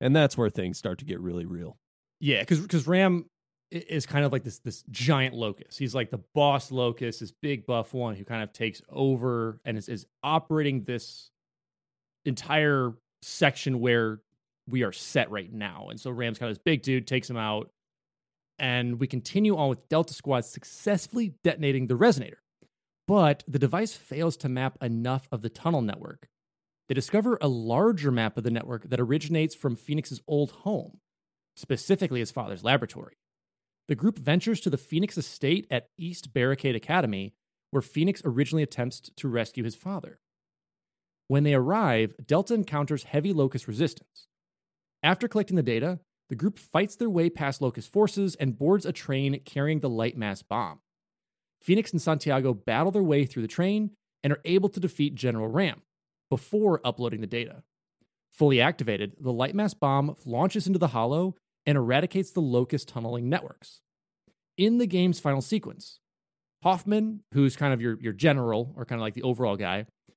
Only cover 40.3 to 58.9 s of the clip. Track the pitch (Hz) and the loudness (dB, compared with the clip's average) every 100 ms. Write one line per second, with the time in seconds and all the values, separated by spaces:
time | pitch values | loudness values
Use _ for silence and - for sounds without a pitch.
40.3 | _ _ _ _ _ _ _ _ _ - | _ _ _ _ _ _ _ _ _ 0
41.3 | 139 147 139 127 208 180 113 110 - 127 | 4 6 4 4 2 4 4 2 -2 0
42.3 | 156 196 233 185 147 143 147 - 147 175 | 0 2 0 0 -2 -2 -2 -2 -2 0
43.3 | 165 135 127 - 107 160 - _ - _ | 2 2 0 -6 -2 -2 -2 _ -20 _
44.3 | _ _ _ _ _ _ _ 151 180 233 | _ _ _ _ _ _ _ 2 2 0
45.3 | 214 196 185 127 113 147 180 - _ _ | -2 2 2 2 0 -2 -4 -10 _ _
46.3 | 117 196 - - 160 208 - 233 175 170 | -2 -2 -2 -2 0 0 -2 -2 2 2
47.3 | 170 143 131 131 117 - 202 208 - 196 | 0 -4 0 -2 -2 -2 2 2 2 -2
48.3 | - 135 110 143 196 - - - 135 139 | 0 -2 0 2 2 2 -6 -4 0 0
49.3 | 139 - 143 147 156 139 113 117 123 104 | -2 -4 -2 0 0 0 0 -2 -2 -4
50.3 | 95 - 107 95 71 _ _ _ _ _ | -6 -4 -4 -4 -8 _ _ _ _ _
51.3 | _ _ _ - 196 208 165 160 156 151 | _ _ _ 0 2 2 -2 0 0 2
52.3 | 135 131 107 - 113 180 202 180 143 135 | 2 2 0 0 0 2 2 2 2 2
53.3 | - 110 - 185 208 214 - _ _ 139 | -2 -4 -2 0 0 -2 -6 _ _ -2
54.3 | 147 165 185 190 190 175 - 143 131 127 | -2 2 2 2 0 -4 0 -2 0 -2
55.3 | 113 110 135 185 - _ _ _ _ _ | -2 0 0 0 -2 _ _ _ _ _
56.3 | 135 - 208 208 160 123 117 120 110 110 | -4 -2 2 4 4 0 -2 -4 -4 -4
57.3 | 120 117 - - _ _ _ _ _ _ | -4 -6 -10 -20 _ _ _ _ _ _
58.3 | - 147 127 135 - 113 | 2 6 6 6 2 -2